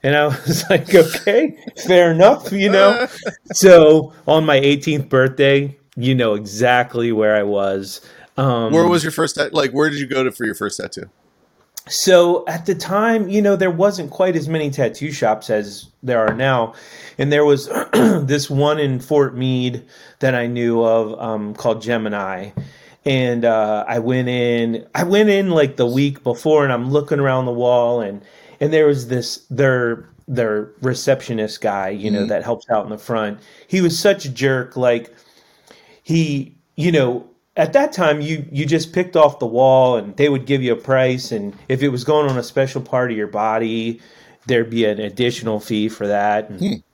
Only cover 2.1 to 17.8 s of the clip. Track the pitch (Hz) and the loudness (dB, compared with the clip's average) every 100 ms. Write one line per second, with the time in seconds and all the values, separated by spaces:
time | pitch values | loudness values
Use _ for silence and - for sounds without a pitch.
2.1 | 160 196 285 - 196 196 196 196 226 247 | 6 6 6 -2 -2 2 6 4 4 -4
3.1 | - 220 - - 175 196 170 151 156 143 | -6 -12 -12 -10 4 10 10 10 6 2
4.1 | - - 156 156 139 139 143 160 147 139 | -10 0 2 4 4 4 2 0 -4 0
5.1 | 135 131 131 139 139 143 139 _ - 123 | 2 2 2 4 4 0 -10 _ -4 0
6.1 | 131 117 104 104 104 123 123 123 120 117 | 2 0 -2 -6 -2 2 2 0 -2 -2
7.1 | 110 107 107 101 101 98 98 98 - - | 0 2 2 0 -2 -2 -4 -8 -16 -20
8.1 | - - - 135 120 113 160 170 175 156 | -20 -12 -2 0 0 2 2 2 0 -2
9.1 | 143 - - 147 156 135 131 151 143 131 | -4 -4 -2 -4 -2 -2 0 -2 -2 -4
10.1 | 135 131 - 110 98 104 - 95 - - | -2 -2 -4 -8 -6 -8 -8 -12 -14 -18
11.1 | _ _ _ _ _ _ - - - 190 | _ _ _ _ _ _ -20 -10 -4 4
12.1 | 180 175 175 - 165 180 170 - 196 226 | 4 4 0 -4 -6 -6 -6 -4 -2 0
13.1 | 226 185 208 202 190 185 165 202 185 147 | 0 0 0 0 2 0 2 0 -2 -12
14.1 | - 190 165 147 160 147 135 117 - 151 | -2 0 0 -4 -4 -4 -2 -4 -4 -10
15.1 | 151 113 107 - 107 101 - - _ 127 | -2 -2 -2 -2 -4 -4 -14 -20 _ -4
16.1 | 117 110 110 135 127 113 - - - - | 0 0 0 0 0 -2 -8 -20 -20 -18
17.1 | - 139 147 147 139 - - | -4 0 2 4 2 0 -8